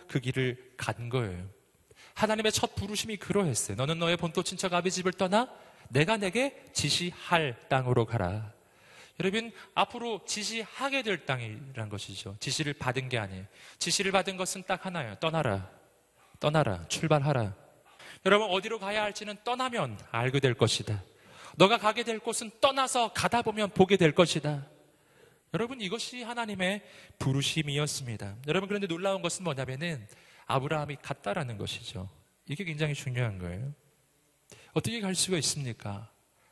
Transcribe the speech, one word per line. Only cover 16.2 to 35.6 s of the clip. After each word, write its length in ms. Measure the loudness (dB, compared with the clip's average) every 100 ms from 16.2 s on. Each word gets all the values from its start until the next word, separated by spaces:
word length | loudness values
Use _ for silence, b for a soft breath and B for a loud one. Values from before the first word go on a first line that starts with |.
| _ -2
떠나라. 480 | 2 4 4 0 -4
출발하라." 680 | -2 4 4 4 2 0 -4 -16 _ _ B B B 4
여러분, 240 | 4 4
어디로 300 | 0 0 -4
가야 240 | -2 0
할지는 320 | -2 -4 -8 -6
떠나면 540 | -2 0 0 0 -2 -4 -6
알게 280 | -2 2 4
될 140 | 4
것이다. 500 | 4 4 2 -2 -6 -6 -20 B B B B
너가 220 | 8 8
가게 260 | 2 2
될 160 | -2 -2
곳은 320 | -2 -4 -6 2
떠나서 500 | 4 4 2 2 2
가다 280 | 2 2 2
보면 280 | 0 0 2
보게 260 | 6 8 10
될 160 | 8
것이다. 520 | 6 0 0 -2 -4 -8 -18 _ b b b b b _
여러분, 280 | -6 -4 -6
이것이 420 | -6 -6 -6 -8
하나님의 600 | -8 -6 -4 0 0 -2 B B B -4
부르심이었습니다. 1160 | -2 0 0 0 0 0 0 -2 -6 -6 -8 -8 0
여러분, 200 | 0 0
그런데 180 | -2 -2
놀라운 340 | -2 0 0
것은 220 | -2 -2
뭐냐면은 640 | -4 -2 -4 -4 -6 -6 -10 B B B B
아브라함이 520 | 0 2 -2 -4 -8
갔다라는 560 | -8 -6 -4 -2 -4 -6
것이죠. 520 | -6 -8 -10 -10 -10 -14 _ _ -10
이게 160 | -8
굉장히 300 | -6 -2 -2
중요한 440 | -2 -4 -2 -2 -2
거예요. 340 | -6 -6 -8 -10 _ _ _ _ _ _ -20 B B
어떻게 280 | -4 -2 -2
갈 140 | -2 0
수가 220 | 0 0
있습니까? 720 | 0 -2